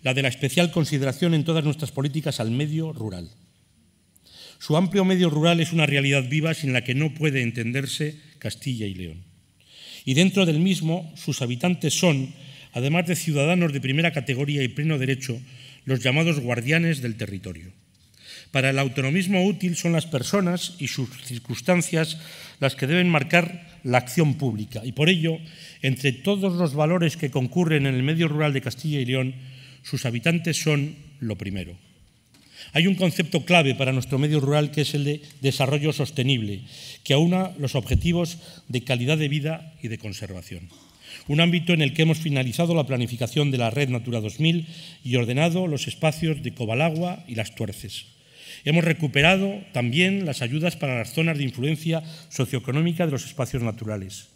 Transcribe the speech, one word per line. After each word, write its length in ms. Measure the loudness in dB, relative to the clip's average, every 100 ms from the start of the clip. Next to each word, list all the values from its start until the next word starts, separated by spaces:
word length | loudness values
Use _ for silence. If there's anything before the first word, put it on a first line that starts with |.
la 120 | 0
de 80 | 2
la 80 | 0
especial 420 | 0 0 4 2
consideración 640 | 2 0 2 0 2 2
en 100 | 2
todas 220 | 2 2 0
nuestras 260 | 0 -4
políticas 480 | -2 -2 -2 -4 -2
al 100 | -2
medio 440 | 0 0 -2 -4
rural. 360 | -6 -6 -6 -12 -16 _ _ _ _ _ _ _ _ _ -20 -20 -20
Su 180 | 0 2
amplio 260 | 4 4
medio 260 | 4 4 4
rural 300 | 4 4 4
es 140 | 2
una 120 | 2 4
realidad 380 | 4 4 2 2
viva 240 | 0 0
sin 180 | -2 0
la 140 | -2 0
que 100 | 0
no 180 | 0
puede 280 | 0 0 0
entenderse 720 | -2 -2 -4 -4 -6 -4 -6 -6 -20 -10
Castilla 460 | -10 -8 -6 -6 -6
y 80 |
León. 320 | -6 -10 -12 -18 -20 _ _ _ -20 -20 -12 -2
Y 80 |
dentro 320 | 4 4 4 2
del 140 | 4
mismo, 540 | 2 2 0 -2 -4 -10
sus 240 | -6 -4
habitantes 520 | -4 -2 -2 0 0
son, 400 | 2 4 2 -2 -10 -20 -20 -12
además 360 | -4 0 0 0
de 100 | -2
ciudadanos 560 | 0 2 2 4 2
de 80 | 0
primera 320 | -2 0 0
categoría 500 | -2 -2 -2 0 0
y 60 | 0
pleno 280 | 0 0 0
derecho, 420 | 0 -2 -4 -8 -10 -20 -20 -16
los 180 | -2 0
llamados 380 | 2 2 2 2
guardianes 640 | 0 -4 2 2 2 0
del 160 | -4 -6
territorio. 560 | -6 -8 -10 -12 -14 -20 _ _ _ _ -20 -20 -4
Para 200 | 0 2
el 80 | 2
autonomismo 680 | 0 0 0 0 2 4 4
útil 320 | 2 -2 0
son 160 | 2
las 120 | 2 0
personas 680 | -4 0 0 2 0 -4 -6
y 120 | -6
sus 200 | -4 -6 -8
circunstancias 960 | -12 -12 -8 -6 2 2 2 0 0 -4 -12 -18 -20 -2
las 160 | -2 0
que 100 | 0
deben 220 | 2 4
marcar 720 | 2 4 4 2 -4 -16 -10
la 160 | 2 2
acción 340 | 2 2 4 4
pública. 460 | 0 -2 -6 -8
Y 80 | -8
por 180 | 0 2
ello, 280 | 4 2 -2 -8 -18 -20 -4
entre 300 | -2 0 -2
todos 420 | -2 -2 0 0
los 200 | 0 0
valores 420 | 2 0 2 0 -2
que 160 | -4
concurren 540 | -2 0 0 2 2 2
en 100 | 2
el 80 |
medio 240 | 0 2 0
rural 240 | 2 0
de 100 | 0
Castilla 380 | -4 -6 -4 -2
y 60 | 0
León, 300 | -2 -2 -6 -16 -20 -20 -20
sus 220 | -8 -6 -4
habitantes 520 | -2 0 0 0 -2
son 380 | 0 0 0 -8 -20 -10
lo 160 | -6 -6
primero. 400 | -6 -6 -8 -14 _ _ -20 _ _ _ _ -20 -4
Hay 140 | 2 2
un 80 | 4
concepto 500 | 2 0 -2 -2 4
clave 280 | 4 4
para 200 | 2 0
nuestro 260 | 0 0 0
medio 220 | 2 2
rural 300 | 2 2 2
que 100 | 0
es 120 | 0
el 120 | 0 -2
de 160 | -2 -8 -2
desarrollo 520 | 0 2 2 2 0
sostenible, 680 | 0 -4 0 2 2 0 -6 -10 -16 -18 -16
que 100 | 2
aúna 380 | 4 4 2 -2 -4
los 180 | -2 -2
objetivos 600 | 0 0 2 2 0 -4 -16 -20 -6
de 160 | -6
calidad 340 | 0 0 2 2
de 120 | 2
vida 440 | 0 -4 -6 -12 -12
y 60 | -10
de 100 | -8
conservación. 680 | -10 -10 -10 -12 -14 -16 -16 -20 -20 -20 -20 -20 -2
Un 120 | 2
ámbito 340 | 4 4 2
en 80 | 2
el 120 | 2
que 80 | 4
hemos 180 | 4 4
finalizado 560 | 0 0 0 0 2 2
la 100 | 2
planificación 640 | 0 -2 -2 -2 0 2
de 80 | 2
la 140 | 0
Red 180 | 0 0
Natura 300 | -2 -2 -4
dos 220 | -4 0
mil 260 | 2 2 -2 -14 -18 -14 -2
y 100 | 0
ordenado 520 | 2 2 2 2 0
los 200 | -2 -4
espacios 560 | -2 -2 0 -2 -2
de 100 | -4
Cobalagua 720 | -6 -2 0 0 0 -4 -6 -10
y 80 | -6
Las 200 | -6 -4
Tuerces. 520 | -8 -6 -12 -14 -16 _ _ -20 -20 -8
Hemos 200 | 2 4
recuperado 800 | 4 2 2 4 4 4 2 -4 -6
también 540 | -2 0 2 2 2 -2
las 180 | -4
ayudas 320 | -2 -2 -2 -2
para 240 | -4 -4
las 140 | -4
zonas 240 | -2 0 0
de 80 | -4
influencia 580 | -2 -2 -2 -2 -2 -4 -18 -16
socioeconómica 760 | -4 -2 -2 -2 0 0 0 -2
de 40 |
los 140 | -2 -6
espacios 380 | -6 -4 -2
naturales. 640 | -4 -4 -6 -6 -8 -14 -20